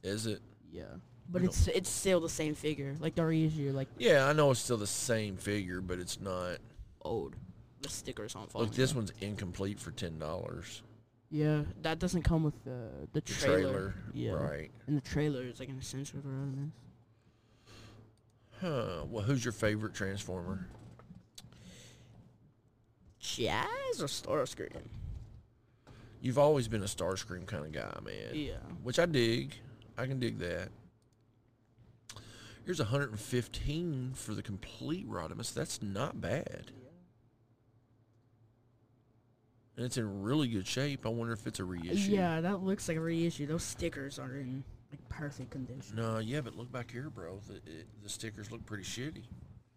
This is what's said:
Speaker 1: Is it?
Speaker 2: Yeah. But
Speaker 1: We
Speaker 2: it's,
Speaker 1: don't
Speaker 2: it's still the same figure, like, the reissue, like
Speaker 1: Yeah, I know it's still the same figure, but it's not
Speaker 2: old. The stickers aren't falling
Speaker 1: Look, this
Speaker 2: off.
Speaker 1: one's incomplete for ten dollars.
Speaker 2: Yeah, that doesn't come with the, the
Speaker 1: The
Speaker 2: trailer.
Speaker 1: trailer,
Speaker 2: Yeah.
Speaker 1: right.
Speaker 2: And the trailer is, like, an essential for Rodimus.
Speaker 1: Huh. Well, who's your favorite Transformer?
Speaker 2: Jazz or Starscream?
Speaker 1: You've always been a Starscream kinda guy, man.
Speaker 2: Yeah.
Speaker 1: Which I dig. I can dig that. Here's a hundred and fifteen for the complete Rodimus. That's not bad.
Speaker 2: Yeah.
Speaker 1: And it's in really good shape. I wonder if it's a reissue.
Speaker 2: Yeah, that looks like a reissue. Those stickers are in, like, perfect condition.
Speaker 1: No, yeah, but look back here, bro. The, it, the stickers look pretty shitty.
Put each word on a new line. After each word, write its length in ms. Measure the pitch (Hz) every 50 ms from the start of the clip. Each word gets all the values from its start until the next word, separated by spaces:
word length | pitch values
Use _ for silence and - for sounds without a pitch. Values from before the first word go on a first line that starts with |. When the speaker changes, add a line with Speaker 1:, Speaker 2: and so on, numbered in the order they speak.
| -
Speaker 1:
Is 220 | 92 98 110 110
it? 140 | 113 104 - - - - - - -
Speaker 2:
Yeah. 120 | 80 87 80 - - 180 - - - - - -
But 120 | 175 180
Speaker 1:
We 60 | 175 185
Speaker 2:
it's, 160 | - - -
Speaker 1:
don't 100 | 190 -
Speaker 2:
it's 140 | 190 185 -
still 320 | - - - 196 185 175
the 80 | 160 165
same 240 | 156 - 156 151 151
figure, 400 | - - 151 156 143 139 139 139 156
like, 160 | - 165 160
the 100 | - 165
reissue, 460 | 160 165 160 160 156 156 156 139 139 135
like 140 | 139 135 - - -
Speaker 1:
Yeah, 300 | 247 233 170 143 135 139
I 60 | 151
know 180 | 156 151 143
it's 80 | 131 117
still 160 | - - 123 113
the 100 | 104 101
same 480 | - - - - 117 110 107 104 95
figure, 460 | 92 - 101 104 104 98 90 90 92
but 180 | 95 90 90 90
it's 200 | 90 87 - -
not 360 | - 98 92 90 90 90 87 - - - - - - - - -
Speaker 2:
old. 340 | - 78 113 110 76 69 - - - - - - - - - -
The 80 | - -
stickers 460 | - - - - 131 - 107 110 - 101
aren't 140 | 104 92 -
falling 140 | 113 117 110
Speaker 1:
Look, 60 | 113 120
this 140 | 131 131
Speaker 2:
off. 40 | 156 131
Speaker 1:
one's 140 | 110 95 - -
incomplete 600 | - 101 104 - 104 87 90 - 98 98 104 101
for 100 | - 82
ten 260 | - - - 87 82 78
dollars. 640 | 78 76 82 90 87 80 82 - 90 - - - - - - - - _ _ _ _ _
Speaker 2:
Yeah, 340 | 156 151 151 151 151 151 147 - - -
that 180 | 156 160 160 160
doesn't 220 | 180 180 - 175 151
come 200 | - 170 160 160
with 100 | 151 147 - -
the, 260 | - 127 123 117 110 65 69 69 -
the 80 | - -
Speaker 1:
The 20 |
Speaker 2:
trailer. 400 | - - - - - 135 143 -
Speaker 1:
trailer, 340 | - 135 131 98 95 98 95 92 - - 107
Speaker 2:
Yeah. 180 | 120 120 117 95
Speaker 1:
right. 380 | 78 71 73 73 73 78 - - - - -
Speaker 2:
And 80 | 151
the 60 | 143
trailer 420 | 131 - - 147 151 151 147 127 127
is, 160 | 127 117 -
like, 80 | 131 131
an 100 | 139 131
essential 420 | 131 - - 131 139 139 - 143
for 60 | 139 139
Rodimus. 420 | 131 135 139 139 131 135 143 151 160 - - - - - - _ _ _ _ - _ _ _ _ - - _ - - - - - - - - - _ _ _ _ _ _ _ _ - -
Speaker 1:
Huh. 440 | - 180 156 131 110 98 90 82 73 76
Well, 140 | 101 113 101
who's 180 | 110 143 131 113
your 80 | 123
favorite 420 | 110 - - 107 107 107 110 107 -
Transformer? 720 | - 104 95 95 98 - - 90 92 87 87 98 95 92 - - - - - - - - - - - - _ _ - - - - - - - - - - - - - - - - - - - - - - - _ _ _ _ _ _ _ _ _ _ - - - _
Speaker 2:
Jazz 840 | - - - - 120 98 78 110 139 - 453 539 554 539 480 311
or 40 | 185 139
Starscream? 760 | - - - - - 151 131 - - - - - - - - - - - - - - - - - - - - _ _ _ _ _ _ _ _ - - - - - - -
Speaker 1:
You've 160 | - 127 123 131
always 300 | 143 147 156 143 123 113
been 140 | 110 110 95
a 20 | 101
Starscream 600 | - - 85 85 95 95 - - 90 90 87 98
kinda 200 | 104 82 73 78
guy, 280 | 78 71 55 50 50 50 50
man. 320 | 50 50 50 52 55 60
Speaker 2:
Yeah. 220 | 151 151 131 - - 113 - - -
Speaker 1:
Which 180 | - 120 123 -
I 60 | 170
dig. 500 | 180 160 131 120 113 113 123 135 139 - - - - - - - - - -
I 80 | 117 131
can 120 | 135 131
dig 200 | 123 113 110 110
that. 300 | 87 87 85 85 87 - - - - - _ _ _ _ _ _ _ _ _ _ _ _ _ _ _ _ _ _ - - - - _ _ - - - - - - - - - - -
Here's 140 | - 180 160
a 60 | 143
hundred 240 | 101 127 143 143 127
and 100 | 110 104
fifteen 920 | - - - 123 117 - - - - - 147 160 175 175 151 131 127 131 131
for 200 | 127 - - 110
the 80 | 101
complete 680 | 101 - 101 95 - - - - - 127 156 180 - -
Rodimus. 440 | 107 92 82 80 95 104 117 - -
That's 280 | - 139 - - -
not 400 | 117 104 98 95 123 156 - -
bad. 500 | - 87 107 147 - - - 50 50 - - -
Speaker 2:
Yeah. 80 | - - - - - - _ _ _ - _ _ _ _ _ _ _ _ _ _ _ _ _ _ _ _ _ _ _ _ _ _ - - _ _ _ _ _ _ _ _ _ _ _ _ _ _ _ _ _ _ _ _ _ _ _ _ _
Speaker 1:
And 100 | - 120
it's 120 | 123 - 127
in 240 | 113 107 98 101
really 260 | 95 107 131 156 151 123
good 200 | 113 104 92 -
shape. 380 | - 127 135 147 139 135 -
I 40 | 110
wonder 240 | 117 117 117 117 117
if 120 | 107 - -
it's 120 | - -
a 40 | 101
reissue. 460 | 90 90 87 85 85 - 202 202 196
Speaker 2:
Yeah, 300 | 202 196 185 170 165 160
that 200 | 160 175 208 185 185
looks 240 | 190 190 208 - -
like 100 | 165 160
a 40 |
reissue. 440 | 160 165 170 165 165 170 160 - 147 143
Those 160 | 156 170 -
stickers 560 | - - - 170 170 160 143 139 139 139 139
are 160 | 131 131 127
in, 280 | 139 139 123 127 135 135 - - - - _
like, 160 | - 143 - -
perfect 400 | - - 160 143 139 - 131 113
condition. 440 | - 139 131 123 120 135 123 - 107 110
Speaker 1:
No, 220 | 113 113 113 110
yeah, 220 | 110 110 127 151
but 140 | 143 120 -
look 160 | 78 117 123
back 200 | 127 127 120 -
here, 180 | - 117 135 -
bro. 300 | 101 98 90 82 92 101 101 -
The, 80 | 107
it, 320 | 90 - - 80 80 82 - - 107
the 80 | 101 101
stickers 420 | - - - 110 104 - 104 101
look 140 | 113 113 110
pretty 180 | - 107 104 92
shitty. 400 | - - - 123 151 160 - 117 - - - - - - - - _ _